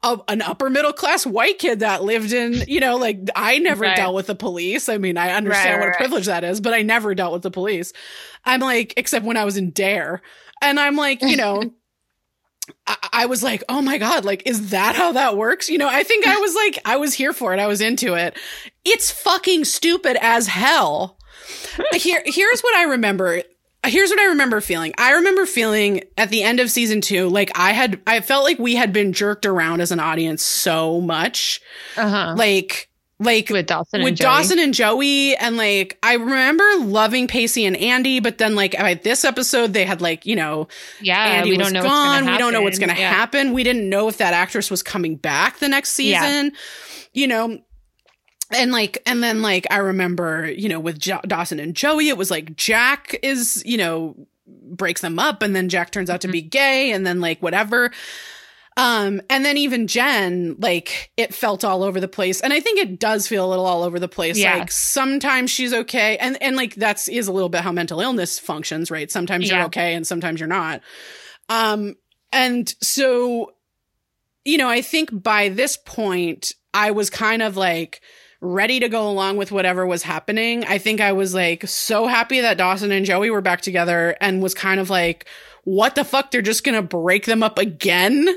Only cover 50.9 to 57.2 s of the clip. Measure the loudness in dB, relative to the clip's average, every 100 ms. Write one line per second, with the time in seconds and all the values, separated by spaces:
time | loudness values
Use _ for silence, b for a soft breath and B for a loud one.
50.9 | -4 -4 -4 -4 -4 -2 -6 -6 -2 0
51.9 | 2 2 0 -2 -4 -6 -6 0 4 4
52.9 | 2 -4 -4 -2 -2 -2 -4 -4 -2 -2
53.9 | -2 -6 -10 -20 _ _ -20 -20 -6 -4
54.9 | -4 -4 -2 -2 0 -2 0 0 -2 -2
55.9 | -4 -4 -4 -2 -4 -2 0 2 2 0
56.9 | 0 -2 0